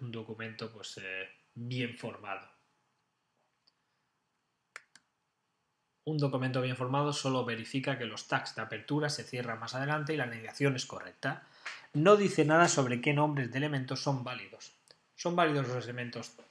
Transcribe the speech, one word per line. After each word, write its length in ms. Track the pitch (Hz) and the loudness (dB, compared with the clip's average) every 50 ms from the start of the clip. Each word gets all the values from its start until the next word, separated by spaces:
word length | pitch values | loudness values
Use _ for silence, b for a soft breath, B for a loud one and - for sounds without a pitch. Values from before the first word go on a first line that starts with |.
un 120 | 127 120 | -10 -10
documento, 600 | 113 113 110 113 110 110 113 110 110 - 113 110 | -8 -10 -10 -10 -10 -10 -10 -10 -8 -10 -10 -10
pues, 240 | 113 104 95 - - 110 | -10 -14 -14 -14 -12 -12
eh, 260 | 98 95 95 95 95 - - _ _ _ _ | -10 -8 -8 -8 -8 -10 -14 _ _ _ _
bien 440 | 120 120 123 127 127 120 113 117 - | -12 -8 -6 -4 -4 -4 -4 -6 -8
formado. 500 | - 107 - - 104 101 95 95 - - _ _ _ _ _ _ _ _ _ _ _ _ _ _ _ _ _ _ _ _ _ _ _ _ _ _ _ _ _ _ _ _ _ _ _ _ _ _ _ _ _ _ _ _ _ - - _ _ _ _ _ _ _ _ _ _ _ _ _ _ _ _ _ _ _ _ _ _ _ _ | -10 -10 -10 -10 -10 -10 -10 -10 -10 -16 _ _ _ _ _ _ _ _ _ _ _ _ _ _ _ _ _ _ _ _ _ _ _ _ _ _ _ _ _ _ _ _ _ _ _ _ _ _ _ _ _ _ _ _ _ -20 -20 _ _ _ _ _ _ _ _ _ _ _ _ _ _ _ _ _ _ _ _ _ _ _ _
Un 140 | 151 156 147 | -4 0 2
documento 440 | 143 131 135 127 127 131 131 131 | 2 2 2 0 0 0 0 0
bien 140 | 127 127 120 | 0 0 -2
formado 360 | 127 127 123 139 143 147 147 | -2 -2 0 2 2 2 2
solo 320 | 143 - - 135 131 127 117 | 0 0 0 0 0 0 0
verifica 540 | 120 113 110 110 - - 135 131 143 131 123 | -2 -4 -4 -6 -4 -4 -2 -2 -2 -2 -2
que 80 | 117 | -4
los 220 | 107 107 - - - | -6 -8 -10 -4 -2
tags 260 | - - - - - | -2 -2 -2 -6 -8
de 80 | 113 | -8
apertura 480 | 110 - 110 107 - - 143 147 151 147 | -8 -6 -8 -10 -4 -2 0 0 0 -2
se 140 | 147 120 107 | -2 -6 -8
cierran 340 | - 127 123 120 117 110 110 | -8 -6 -6 -4 -6 -6 -6
más 160 | 117 - 127 | -8 -8 -6
adelante 400 | 131 139 143 151 151 147 151 156 | -4 -2 -2 -2 -2 -2 -2 -2
y 20 | |
la 80 | 143 123 | -2 -2
anidación 520 | 117 117 113 113 - - - 143 139 131 | -4 -6 -8 -10 -12 -2 2 2 2 2
es 100 | 131 - | 0 -4
correcta. 600 | - - - - - - _ - 170 - - B B B B B B B B B B | -6 -10 -10 -12 -12 -10 _ -4 -4 -4 -6 B B B B B B B B B B
No 240 | - 147 160 196 214 | 0 6 8 10 10
dice 280 | 202 202 185 - 160 151 | 10 8 4 4 4 6
nada 240 | 151 160 165 175 165 | 8 8 8 8 8
sobre 320 | - 147 131 123 123 120 | 6 4 2 2 0 2
qué 120 | 120 151 | 2 2
nombres 380 | 143 143 151 151 147 143 123 113 | 4 4 4 2 2 0 -2 -2
de 80 | 120 131 | -2 -2
elementos 420 | 147 151 143 131 127 131 131 - | -2 0 -2 -2 -2 -4 -6 -2
son 240 | - 147 139 127 120 | 0 0 0 0 -2
válidos. 480 | 127 127 120 98 - - - - - - _ _ _ - _ _ _ _ | -6 -8 -10 -12 -14 -16 -18 -20 -20 -20 _ _ _ -20 _ _ _ _
¿Son 200 | - - 175 175 | -6 -4 0 4
válidos 320 | 175 170 156 147 143 131 123 | 4 4 4 4 2 0 0
los 160 | 127 123 107 | -2 -4 -4
elementos 480 | 120 123 123 120 120 - 117 110 - - - - - | -6 -6 -6 -6 -6 -8 -10 -10 -10 -14 -20 -20 -20